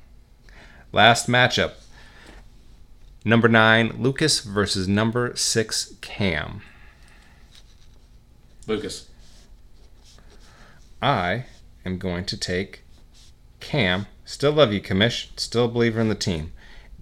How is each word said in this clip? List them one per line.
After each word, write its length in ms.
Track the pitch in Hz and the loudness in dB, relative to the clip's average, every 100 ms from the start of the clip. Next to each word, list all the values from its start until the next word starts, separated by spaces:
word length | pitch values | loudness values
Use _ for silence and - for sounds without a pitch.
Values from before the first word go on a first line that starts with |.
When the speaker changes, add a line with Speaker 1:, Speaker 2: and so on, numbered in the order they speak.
| - - - - - - - - - | -20 -20 -20 -20 -20 -20 -20 -20 -4
Speaker 1:
Last 340 | - 110 117 - | 4 6 4 2
matchup. 460 | 123 123 - 80 - - - - - - - - - - - - - - - | 2 2 2 -2 -6 -20 -20 -20 -20 -20 -20 -20 -20 -20 -20 -20 -20 -20 -6
Number 240 | 107 117 117 | 2 4 6
nine, 500 | 113 110 113 113 110 | 6 6 6 2 -2
Lucas 400 | 123 135 156 - | -4 0 0 0
versus 480 | 101 101 95 98 92 | -2 -2 0 0 0
number 480 | 101 113 120 120 - | 2 0 0 -4 -4
six, 580 | - 113 110 - - - | -2 0 -2 -4 -8 -12
Cam. 640 | - - 98 76 80 90 - - - - - - - - - - - - - - - - - - - - - | -12 -4 -2 -2 -6 -12 -16 -20 -20 -20 -20 -20 -20 -20 -20 -20 -20 -20 -20 -20 -20 -20 -20 -20 -20 -14 -6
Speaker 2:
Lucas. 440 | 107 - - - - - - - - - - - - - - - - - - - - - - | -6 -6 -12 -16 -20 -20 -20 -20 -20 -20 -20 -20 -20 -20 -20 -20 -20 -20 -20 -20 -20 -20 -4
Speaker 1:
I 420 | 127 120 90 110 127 - - - 92 | -2 0 0 -4 -8 -18 -20 -14 -8
am 140 | 90 | -6
going 260 | 92 87 92 | -6 -6 -6
to 120 | - | -8
take 440 | - 90 98 - - - - - - - - - | -6 -4 -6 -12 -20 -20 -20 -20 -20 -20 -20 -20
Cam. 480 | - 151 92 92 101 - - | -6 -2 0 0 -4 -14 -16
Still 280 | - 143 | -2 0
love 200 | 151 127 | 4 4
you, 80 | 101 | 2
Kamish. 580 | - 95 117 - - - | 0 2 2 0 -8 -10
Still 260 | - 113 120 | -4 0 0
a 20 | |
believer 340 | 120 117 110 | 2 0 0
in 80 | 110 | -2
the 60 | 101 | -2
team. 360 | - 82 82 - - - - - | -2 -4 -6 -14 -20 -20 -20 -20